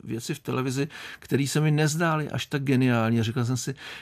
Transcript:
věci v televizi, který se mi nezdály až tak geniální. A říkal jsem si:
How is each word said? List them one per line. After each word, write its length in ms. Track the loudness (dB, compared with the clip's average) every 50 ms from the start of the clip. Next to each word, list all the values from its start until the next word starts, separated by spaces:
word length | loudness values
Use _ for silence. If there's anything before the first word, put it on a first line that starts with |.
| -8
věci 300 | -8 -8 -6 -6 -6 -8
v 60 | -6
televizi, 480 | -6 -4 -4 -2 -2 -2 -2 -2 -4 -4 -6 -14 -16 -16 -16 -16
který 280 | -6 -2 0 0 0
se 120 | 2 2 2
mi 120 | 4 4
nezdály 580 | 4 4 2 2 2 2 2 2 2 0 -2 -4
až 160 | -6 -6 -6
tak 180 | -4 -4 -2 0
geniální. 560 | 2 4 4 4 4 4 4 2 2 2 2
A 40 | 2
říkal 220 | 0 0 -2 0
jsem 120 | 0 -2
si: 180 | -2 -4 -6 -8 -10 -14 -16 -16 -16